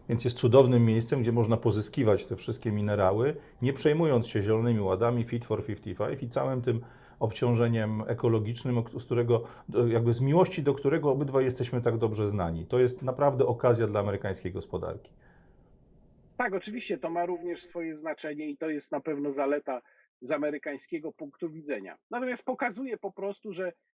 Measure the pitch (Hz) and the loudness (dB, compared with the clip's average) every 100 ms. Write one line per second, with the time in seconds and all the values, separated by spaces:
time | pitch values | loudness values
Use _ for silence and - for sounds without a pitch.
0 | - 120 127 - 123 123 127 123 117 113 | -4 -2 -2 0 6 8 8 6 6 4
1 | 113 139 117 117 110 110 120 104 104 - | 0 0 2 2 2 2 2 0 -2 0
2 | 110 98 - 104 - 117 117 104 104 104 | 4 2 0 -8 -8 -6 -4 -2 0 2
3 | 95 104 135 147 - - 127 139 151 151 | 4 4 0 -2 -10 -4 -2 2 2 4
4 | 165 123 113 110 101 110 120 113 98 92 | 4 2 0 -2 2 2 2 2 0 2
5 | 117 123 117 120 - 110 143 101 107 90 | 2 0 -2 -4 -4 -4 -4 -8 -8 -6
6 | 113 147 120 131 135 131 123 117 - - | -4 -4 -6 -4 -2 -2 -2 -2 -4 -18
7 | - - 113 - 123 117 117 117 107 107 | -20 -6 -4 0 2 4 2 2 0 -2
8 | 110 117 120 113 107 120 131 123 117 123 | -4 0 2 2 0 -4 -2 -2 -2 -8
9 | - 120 117 117 117 - - 113 120 117 | -4 -2 2 2 0 -12 -4 2 4 4
10 | 117 117 135 160 180 - 143 139 139 156 | 2 2 4 4 4 2 0 0 0 2
11 | 147 135 143 135 127 123 120 123 120 113 | 2 0 2 2 2 0 -2 0 0 0
12 | 113 107 104 101 85 82 87 123 123 127 | 0 0 0 0 -2 -4 -2 2 2 2
13 | 127 127 143 127 123 117 127 113 110 104 | -6 2 2 4 2 2 2 4 2 0
14 | 101 98 101 92 92 98 - 87 87 82 | 0 -2 -4 -6 -6 -8 -8 -8 -6 -10
15 | - - _ _ _ _ _ _ _ _ | -14 -20 _ _ _ _ _ _ _ _
16 | _ _ _ - 247 185 214 226 - 180 | _ _ _ -4 -4 -2 -6 -12 -8 -6
17 | 165 170 175 175 175 170 - 175 165 151 | -4 -4 -4 -4 -8 -10 -10 -10 -10 -8
18 | 156 151 156 147 156 143 160 151 - 190 | -8 -8 -8 -8 -8 -8 -6 -6 -6 -8
19 | 160 143 143 139 139 147 - 127 - _ | -6 -4 -4 -2 0 -2 -2 -8 -10 _
20 | _ _ 127 151 147 147 151 139 - 165 | _ _ -6 -4 -4 -6 -8 -12 -10 -10
21 | 151 - 143 - 170 156 147 117 95 - | -10 -12 -16 -10 -10 -10 -8 -8 -8 -16
22 | _ 240 254 240 - 247 240 190 262 214 | _ -8 -6 -6 -6 -4 -4 -6 -8 -8
23 | 202 185 196 196 214 175 185 170 _ | -10 -8 -8 -8 -12 -8 -8 -8 _